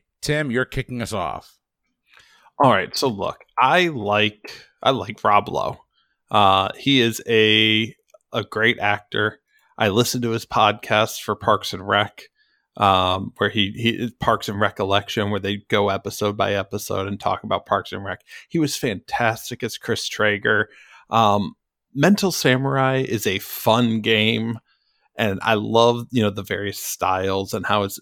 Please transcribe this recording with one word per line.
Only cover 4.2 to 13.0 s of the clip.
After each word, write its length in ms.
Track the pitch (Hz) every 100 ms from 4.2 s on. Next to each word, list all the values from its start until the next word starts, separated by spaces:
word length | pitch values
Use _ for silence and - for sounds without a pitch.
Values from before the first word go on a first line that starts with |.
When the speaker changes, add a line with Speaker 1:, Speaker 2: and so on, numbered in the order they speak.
| 107 - - - - -
Speaker 2:
I 80 | -
like 320 | 127 98 107
Rob 280 | 107 104 101
Lowe. 300 | 80 - - _ _ _ _ -
Uh, 400 | 107 98 95 95 -
he 260 | 139 135
is 200 | 117 110 -
a, 680 | 113 107 107 110 110 113 - _ _ _
a 120 | 123
great 340 | 101 107 110 -
actor. 640 | 101 104 - 104 107 - _ _ _ -
I 120 | 107
listened 340 | 104 120 127
to 80 | 120
his 160 | 113 -
podcast 760 | 123 104 104 - 107 110 -
for 160 | - 104
Parks 380 | - 104 -
and 120 | 95 98
Rec, 360 | 101 104 - - _ _ _ _ -
um, 560 | 101 92